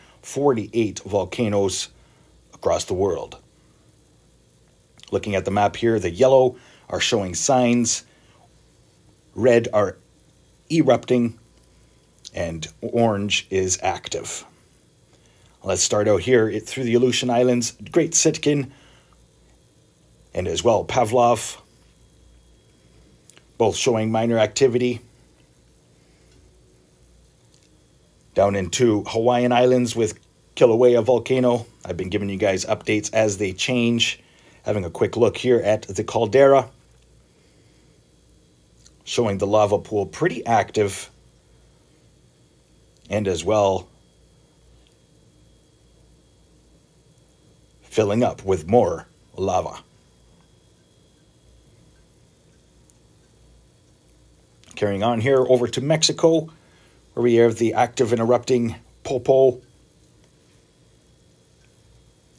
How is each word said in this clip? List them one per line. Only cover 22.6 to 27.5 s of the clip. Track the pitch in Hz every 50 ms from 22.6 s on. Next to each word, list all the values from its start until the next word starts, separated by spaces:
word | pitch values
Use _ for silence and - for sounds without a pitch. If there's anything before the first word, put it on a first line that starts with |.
| _ _ _ _ _ _ _ _ _ _ _ _ _ - - _ _ _ _
both | - 113 101 92
showing | - - 131 117 110 110 110
minor | 113 113 113 117 117 110
activity. | 107 107 - - 139 127 117 123 123 123 117 - - _ _ _ _ _ _ _ _ _ _ _ _ _ _ _ _ _ _ _ _ _ _ _ _ _ _ _ _ _ _ _ _ _ _ _ _ _ _ _ _ _ _ _ _ _ _ _ _ _